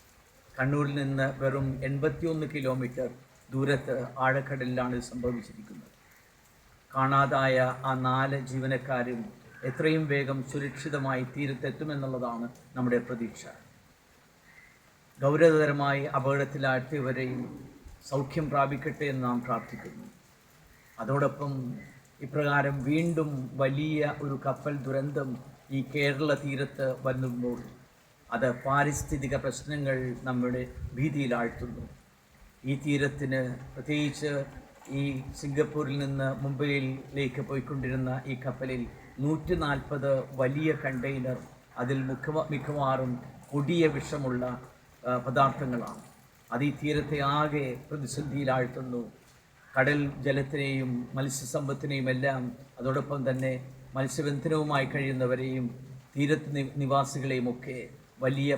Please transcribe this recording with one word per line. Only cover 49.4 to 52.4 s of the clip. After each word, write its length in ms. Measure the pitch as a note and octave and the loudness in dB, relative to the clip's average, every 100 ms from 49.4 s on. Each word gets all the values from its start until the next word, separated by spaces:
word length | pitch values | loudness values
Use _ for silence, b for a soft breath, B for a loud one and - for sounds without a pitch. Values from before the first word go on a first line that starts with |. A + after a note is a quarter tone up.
| _ - - C3 | _ -20 -4 2
കടൽ 320 | C3 D3 C#3 C#3 | 4 4 2 0
ജലത്തിനെയും 840 | C#3 C#3 C3+ C#3+ C#3 C3+ B2+ B2 B2 | 0 2 0 -2 0 0 0 -2 -4
മത്സ്യസമ്പത്തിനെയും 960 | C3 C#3 - B2+ D3+ C#3 C3+ C#3+ C#3 C3 | -2 -2 -4 -4 -2 -2 -4 -2 -2 0
എല്ലാം, 320 | B2+ C#3 C3 | 2 2 0